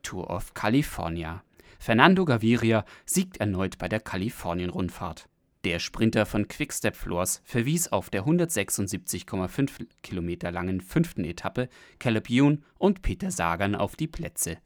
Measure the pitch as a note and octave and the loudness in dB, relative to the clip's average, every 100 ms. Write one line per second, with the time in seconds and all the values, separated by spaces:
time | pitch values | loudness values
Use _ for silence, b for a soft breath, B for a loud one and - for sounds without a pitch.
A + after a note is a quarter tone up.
0 | - F#2 - F#2 - - G#2 B2+ - - | -8 -8 -6 -6 -8 -2 2 2 2 -4
1 | E2 E2+ D#2+ F#2 _ b b b - A2+ | -4 -4 -6 -8 _ b b b 2 8
2 | D3+ F#3+ E3+ A#2 A2+ A#2 A2+ A2 B B | 8 8 4 4 4 4 4 2 B B
3 | - F#3 F#3 - G#2 F#2 F#2+ - F2 G#2+ | -2 -2 -2 -2 -2 0 -2 -4 -4 -4
4 | - F#2+ G#2 - F2 F2 F2+ F2+ F2 - | -4 -4 -4 -4 -6 -2 -4 -2 -4 -4
5 | F2+ D#2+ - _ _ _ F#2 E2+ - - | -10 -10 -18 _ _ _ -2 -2 -4 2
6 | A2+ A2 G#2 G#2+ G2+ - D3+ - A#2 - | 4 4 2 0 -4 -6 -6 -2 -4 -4
7 | F#2+ F2 F#2 - - A#2+ A#2 E3 - G2+ | -4 -2 -2 -4 -2 -2 0 0 0 -2
8 | - G2 G#2 F3 E3+ G#2+ G2+ - G2 F#2 | -2 -2 2 2 2 -2 -2 -2 -2 -4
9 | - F#2 - G2 F#2 - C#3 - E2+ _ | -6 -8 -4 -4 -2 0 -2 -2 -16 _
10 | - F#2+ E2+ E2+ F2 F2 F2+ F#2+ - D#3+ | -10 -6 -4 -4 -6 -4 -2 -4 -2 0
11 | E3+ - E2 - E3 B2+ B2+ B B B | 0 -2 -6 -6 -6 -4 -6 B B B
12 | B2+ A2 - A#2+ C#3+ D3 b b G3+ F#3+ | 0 0 2 4 4 4 b b 2 2
13 | - F2+ F#3+ - E2+ E2+ G2+ G2+ G2+ - | -2 -2 -4 -2 0 2 0 0 -2 -2
14 | D#3 - E3 - - E2 | -6 -4 -8 -6 -6 -6